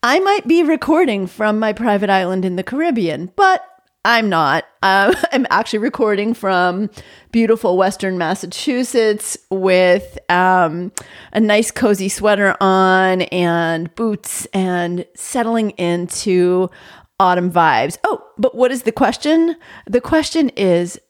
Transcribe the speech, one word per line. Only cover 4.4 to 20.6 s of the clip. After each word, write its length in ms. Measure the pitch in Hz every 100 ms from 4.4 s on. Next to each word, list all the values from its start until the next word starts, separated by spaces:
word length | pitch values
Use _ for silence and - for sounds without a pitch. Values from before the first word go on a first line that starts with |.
| 151 156 - _
Um, 320 | 196 190 202 370
<laughs> 80 | -
I'm 160 | 254 254
actually 300 | 190 226 214
recording 540 | 240 - 214 202 208
from 560 | 226 196 185 180 180 208 - - - _
beautiful 460 | 233 226 220 208 185
Western 400 | 190 196 196 185
Massachusetts 1200 | 165 190 180 - - 247 254 254 220 208 - - _
with, 680 | 190 190 185 180 180 - - _
um, 600 | 180 185 185 170 165 180 - - - -
a 80 | -
nice 320 | 220 208 226
cozy 380 | - 240 196 196
sweater 480 | - 208 208 202 -
on 640 | 190 190 190 185 185 185
and 760 | - 180 175 170 165 165 165 -
boots 500 | 226 208 - - -
and 580 | 190 185 180 175 175 - -
settling 540 | - 262 226 226 214
into 960 | - 175 170 175 - - 180 180 180 185 - - - _ _
autumn 280 | 190 180 180
vibes. 480 | 175 160 120 135 -
Oh, 180 | - - - -
but 160 | 240
what 180 | - 254
is 120 | 254
the 80 | 233
question? 640 | 226 208 - 294 320 330 320 - - -
The 160 | 233
question 480 | - 320 302 330 277
is 500 | -